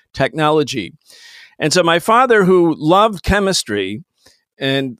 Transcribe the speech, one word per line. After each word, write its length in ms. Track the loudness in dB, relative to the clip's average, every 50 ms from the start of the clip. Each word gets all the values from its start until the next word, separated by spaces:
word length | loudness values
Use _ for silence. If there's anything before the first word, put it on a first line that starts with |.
| _ _ -6
technology. 800 | -4 -4 -4 -2 -2 0 0 0 0 -2 -2 -6 -8 -10 -10 -14 _ _ _ -20 -20 -20 -20 -20 -20 -20 _ _
And 140 | -6 -4 0
so 120 | 0 0 2
my 160 | 2 0 0
father, 440 | 0 2 2 2 4 4 2 4 4
who 320 | 4 4 4 2 2 0
loved 460 | -2 0 2 2 4 2 2 -2 -4 -2
chemistry 800 | 0 0 0 0 -2 -2 -4 -4 -4 -4 -4 -4 -6 -8 -10 -14 _ _ _ _ -20 _ _ _ _ _
and 400 | -8 -6 -4 -2 -4 -4 -6 -10